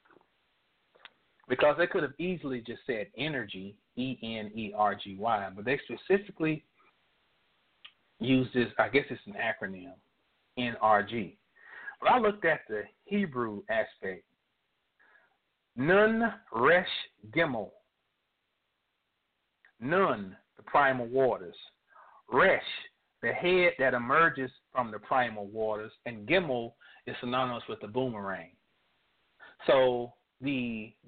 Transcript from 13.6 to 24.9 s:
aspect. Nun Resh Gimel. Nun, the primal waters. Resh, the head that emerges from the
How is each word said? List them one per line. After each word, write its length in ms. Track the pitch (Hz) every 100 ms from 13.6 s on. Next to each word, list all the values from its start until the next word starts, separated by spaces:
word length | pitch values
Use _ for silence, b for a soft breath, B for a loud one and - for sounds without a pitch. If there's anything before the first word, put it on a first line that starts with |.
| -
aspect. 540 | 110 107 - 95 92 _ _ _ _ _ _ _ _ b b b b _ _ _ 117
Nun 560 | 143 196 214 226 226 - _
Resh 340 | 113 135 180 180 - - _ 110 139
Gimel. 360 | 165 117 95 - _ _ _ _ _ _ _ _ _ _ _ _ _ _ _ _ _ _ _ _
Nun, 520 | 120 180 180 113 95 95 _ -
the 80 |
primal 420 | - 151 139 127 117
waters. 480 | 131 127 95 87 - - _ _ b b b b
Resh, 320 | 123 185 131 - - - _ _ _
the 120 | 117
head 400 | 117 175 185 175 -
that 160 | 131
emerges 560 | 123 120 151 165 139 127 - _
from 180 | 131
the 100 | 117